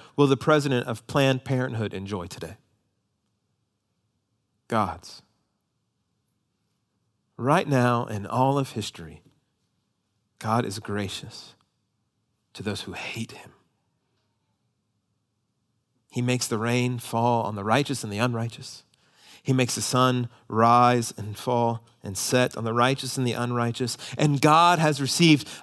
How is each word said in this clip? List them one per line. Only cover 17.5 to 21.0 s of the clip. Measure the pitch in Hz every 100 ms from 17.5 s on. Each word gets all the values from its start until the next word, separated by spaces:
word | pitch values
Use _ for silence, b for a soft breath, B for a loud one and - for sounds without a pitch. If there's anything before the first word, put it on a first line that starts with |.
| 104
the |
righteous | 101 123 143 131
and | 107
the | 101
unrighteous. | 123 117 117 - 135 - _ b b b b b
He | -
makes | 131 120
the | -
sun | - 127 127 123 120 b -
rise | 110 117 120 123 123